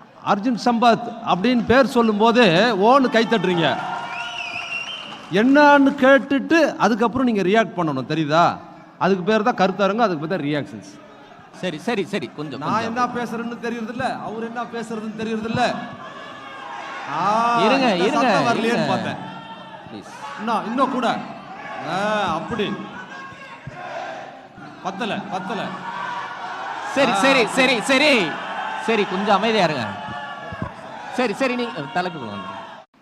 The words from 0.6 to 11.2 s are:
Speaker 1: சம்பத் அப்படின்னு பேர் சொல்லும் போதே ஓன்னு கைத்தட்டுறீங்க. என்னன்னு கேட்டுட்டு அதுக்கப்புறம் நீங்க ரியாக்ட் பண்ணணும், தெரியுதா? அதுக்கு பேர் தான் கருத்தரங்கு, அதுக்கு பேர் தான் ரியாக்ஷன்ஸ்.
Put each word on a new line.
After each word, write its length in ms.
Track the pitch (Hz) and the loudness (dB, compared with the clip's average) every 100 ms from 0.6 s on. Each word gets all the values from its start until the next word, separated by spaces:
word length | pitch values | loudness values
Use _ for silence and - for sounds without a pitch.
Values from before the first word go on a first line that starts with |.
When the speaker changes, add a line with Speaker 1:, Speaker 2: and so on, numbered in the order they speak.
| 247 | 0
Speaker 1:
சம்பத் 460 | 233 233 220 - - - | 4 4 4 0 -8 -2
அப்படின்னு 380 | 175 226 247 175 | 0 2 2 4
பேர் 200 | 247 226 | 4 6
சொல்லும் 320 | 240 233 208 | 4 2 4
போதே 300 | 226 226 220 165 | 4 6 6 6
ஓன்னு 440 | 240 190 214 277 254 226 | 4 4 6 6 6 2
கைத்தட்டுறீங்க. 600 | 233 226 180 175 151 117 - - - - - - - - - - - - - - - | 2 2 2 2 2 0 -4 -6 -6 -8 -8 -8 -8 -8 -8 -8 -8 -12 -14 -16 -2
என்னன்னு 600 | 170 247 285 294 285 277 277 | 4 6 8 10 10 6 6
கேட்டுட்டு 760 | 262 277 277 277 196 330 285 - | 6 6 6 0 4 4 4 4
அதுக்கப்புறம் 520 | 170 220 233 254 254 | 2 4 2 2 2
நீங்க 140 | 208 | 2
ரியாக்ட் 360 | 180 220 202 180 | 4 4 2 0
பண்ணணும், 320 | 160 131 120 | -2 -2 -2
தெரியுதா? 480 | 156 147 160 160 90 - - - - | -2 2 4 4 2 -10 -20 -20 -2
அதுக்கு 260 | 165 190 | 2 2
பேர் 200 | 180 220 | 2 2
தான் 120 | 220 - | 2 2
கருத்தரங்கு, 460 | 190 190 196 214 | 2 2 0 2
அதுக்கு 260 | 220 156 156 | 2 0 -4
பேர் 120 | 190 | -4
தான் 80 | 143 | -2
ரியாக்ஷன்ஸ். 440 | 147 110 107 - - - - | -2 -4 -10 -16 -20 -20 -20